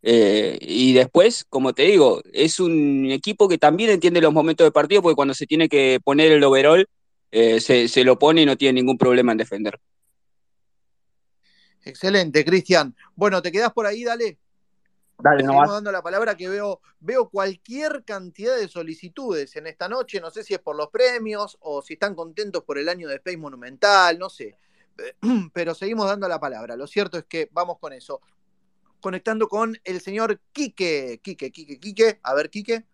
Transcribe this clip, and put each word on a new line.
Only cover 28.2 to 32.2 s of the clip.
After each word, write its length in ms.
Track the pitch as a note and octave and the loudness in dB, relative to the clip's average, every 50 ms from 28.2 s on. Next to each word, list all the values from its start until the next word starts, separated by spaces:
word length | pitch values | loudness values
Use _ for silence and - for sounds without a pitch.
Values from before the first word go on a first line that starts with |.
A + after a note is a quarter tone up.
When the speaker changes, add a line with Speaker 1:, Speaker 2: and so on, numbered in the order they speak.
| _ _ _ _ _ _ _ _ _ _ _ _ _ _ _ _ | _ _ _ _ _ _ _ _ _ _ _ _ _ _ _ _
Speaker 2:
Conectando 480 | - F#3+ F#3 F#3 _ A3 A3 A3 A3 | -10 -10 -10 -6 _ -6 -2 -2 -4
con 280 | G#3 G3+ G#3 A3+ A3+ A3+ - _ | -4 -2 -4 -4 -4 -6 -12 _
el 180 | F#3 F#3 F3 | -12 -12 -10
señor 380 | - G3 G3 G#3+ A3+ A3 G#3 _ _ _ | -10 -10 -6 -6 -4 -4 -4 _ _ _
Quique. 680 | _ C#4+ D4 A#3 _ - F#3 E3+ D#3 C#3+ C3+ B2 A#2 _ _ | _ -10 -10 -10 _ -6 -4 -4 -4 -4 -6 -10 -14 _ _
Quique, 280 | - - - C#3 C3 | -18 -14 -14 -14 -14
Quique, 280 | _ - D#3 C#3+ C#3+ C3 | _ -18 -20 _ -20 _
Quique. 400 | D#3+ G#3 G3 G#3 A3+ A3 G#3 _ | -18 -16 -2 0 0 0 0 _